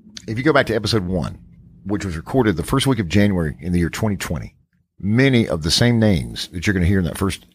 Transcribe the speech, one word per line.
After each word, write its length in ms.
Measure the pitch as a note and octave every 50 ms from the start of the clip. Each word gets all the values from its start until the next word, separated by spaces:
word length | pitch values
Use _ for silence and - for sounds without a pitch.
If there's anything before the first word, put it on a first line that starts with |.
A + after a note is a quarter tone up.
| - - - - -
if 120 | A2 A2 A#2+
you 60 | B2
go 100 | D#3+ C#3
back 120 | C3+ A#2+
to 80 | - G#2+
episode 300 | A2 G#2 - A2+ G#2+ F2
one, 320 | F2+ F#2 E2+ B1 G#1+ - - - - - - - - - - -
which 200 | G2 G#2 - G2+
was 120 | F#2+ D#2+
recorded 400 | D#2+ - - - C3 A2+ G#2+ E2+
the 60 | E2
first 240 | D#2+ - C#3 C3+ -
week 120 | C3+ B2+ G#2+
of 100 | F#2+ D#2+
January 480 | F#2 G2+ G#2 G#2 F#2+ F2 D#2+ D2+ - -
in 120 | C#2+ F2+
the 60 | F2 F2
year 120 | E2+ D2+
twenty 260 | - - A2 G#2+ G2
twenty, 400 | - - - E2 C2 G#1+ - _ _ _ _ _ _ _ _ _ -
many 480 | F#2 G2+ A2 B2 C3+ C#3 B2+ A#2 -
of 160 | - D#2+ E2
the 80 | D2+ E2+
same 280 | - - A#2+ A#2+ A#2+ A2+
names 500 | A2 G#2+ F#2 C#2+ A#1+ A#1 A#1 - - -
that 180 | - F2 D#2
you're 60 | G#2 F#2
gonna 120 | F#2+ E2+
hear 120 | F#2 G2+ F#2+
in 60 | F2
that 140 | - - -
first 260 | G2 F#2+ - - - _